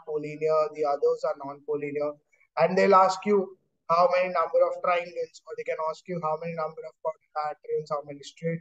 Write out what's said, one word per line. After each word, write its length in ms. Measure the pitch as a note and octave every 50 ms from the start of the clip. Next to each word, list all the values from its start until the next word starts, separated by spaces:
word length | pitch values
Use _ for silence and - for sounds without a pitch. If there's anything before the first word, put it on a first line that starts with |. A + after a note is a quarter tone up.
| - D#3
collinear, 640 | D3+ D3+ D3+ D3 D3+ D3+ D#3 D#3 D#3 D#3 D#3 D3+ D3+
the 100 | D3+ D3
others 380 | C#3+ C#3+ C#3+ D#3 D#3+ - - E3+
are 120 | D#3 D3 D3 C#3
non-collinear, 720 | C#3 C#3+ C#3 - D3+ D3 C#3+ D3 C#3+ C#3+ D3 D3 D3+ D3 _ _ _ _ _ _ _ - D#3
and 180 | E3 F3+ F#3
they'll 180 | F#3+ G3 G3 G3
ask 260 | F#3 F#3+ F#3+ - - -
you 320 | G#3 G#3 G3 F#3 - - _ _ _ _ _ _ -
how 200 | E3 F3 F3+ F3 F3
many 160 | F3+ F#3 F#3
number 280 | F3+ E3 D#3+ - E3+ F3 F3
of 160 | E3+ F3 F3 F#3+
triangles, 580 | F3+ F3 F3 F3 F3+ E3 E3 - - _ - _
or 80 | - -
they 80 | D#3 -
can 120 | - D#3+ D#3+ D#3+ D#3+
ask 160 | D#3 - _
you 140 | F#3 F3 E3
how 160 | D#3 D#3 D#3 D#3+
many 120 | E3+ E3+ E3
number 280 | D#3+ D#3 D#3 E3 D#3+ D#3+
of 80 | D#3 _ _
quadrilaterals, 840 | - D#3+ - _ _ _ - D3+ D3+ D3+ D3+ _ - - D#3 D#3 D#3 -
how 120 | D3+ C#3+ D3
many 140 | D3 C#3+ C#3+
straight 380 | - - _ - E3 E3 E3 E3